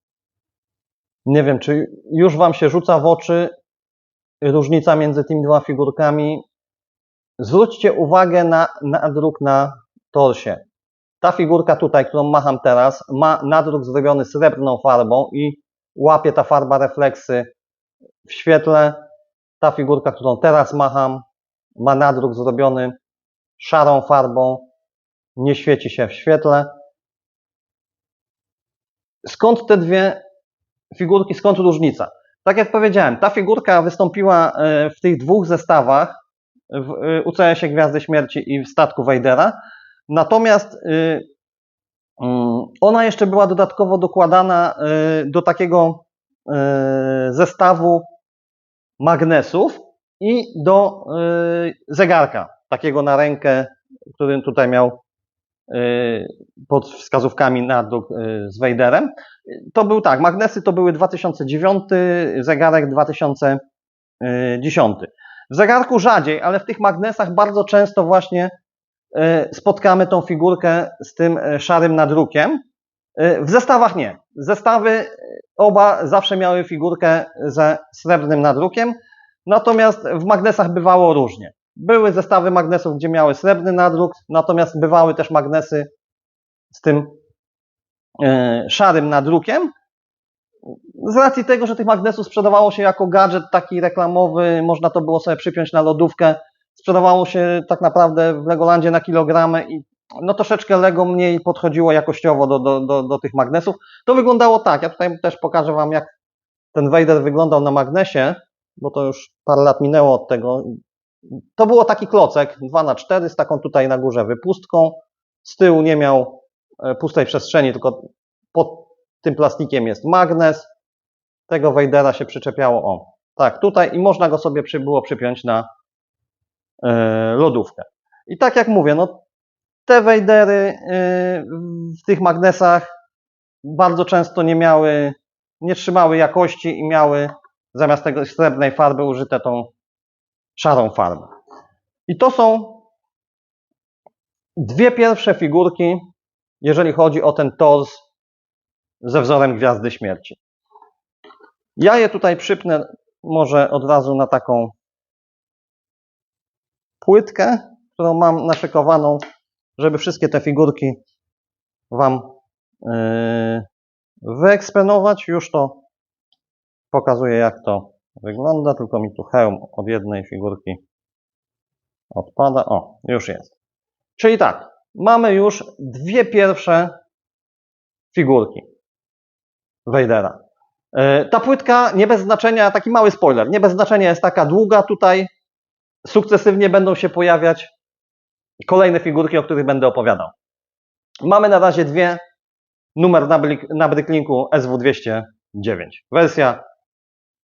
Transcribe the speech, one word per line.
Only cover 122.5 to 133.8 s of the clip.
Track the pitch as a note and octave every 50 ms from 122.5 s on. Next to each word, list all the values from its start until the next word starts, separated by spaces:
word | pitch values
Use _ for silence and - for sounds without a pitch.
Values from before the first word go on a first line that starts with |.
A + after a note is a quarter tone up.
| C3+ C#3+ C3+ B2 A#2+ A2
o, | - G2+ F#2 E2 - _ _ _ _ _ _
tak, | - C#3 A#2+ - -
tutaj | G3 G3+ G3 - F3 -
i | - F3
można | F#3 G3 F3 - F3 D#3+
go | D3+ D3+
sobie | - D#3 C#3+ D3
przy-, | C#3 - - D3
było | C3+ C#3+ C#3+ C3
przypiąć | B2 - C#3+ A#2+ B2+ B2 B2 B2 -
na, | A#2+ A2+ A2+ A#2 - - _ _ _ _ _ _ _ _ _ _ _ _ _ _ _ _ _ _ _ _ _
e, | - B2 A#2 A#2 A2+ A2 A2 A2 A2+ A2+ A2+
lodówkę. | C3+ D#3+ D#3 A#2+ A#2 G2 - _ - - _ _ _ _ _ _ _ _
I | - F#3 -
tak | C#4 C4 -
jak | B3+ A3 A3+
mówię, | G#3+ F#3+ D3 D3 D3
no, | D#3+ F#3 F3+ - - _ _ _ _ _ _ _ _ _ _ _ _ _
te | - B3 A#3+
Vadery, | G#3 A3+ A3 A3 F#3+ G3+ G#3+ G#3+ G#3 G3 G3+ G3+ G3 G3 - - - F3+
e, | F#3 F#3 F3+ F3+ F3+ F3+ F3+ F3+ F#3 D#3+ B2 G#2+ D#3+ E3 F3 E3+ E3+ E3+ E3+ E3+ E3 E3
w | _
tych | - G3 D#3+
magnesach | F#3 F3 E3 E3+ F3+ F#3 F3 - F#3 F3 F3 E3+ - - - - _ _ _ _ _ _ _ _ _ _ _ _ -
bardzo | C#3+ D#3 D3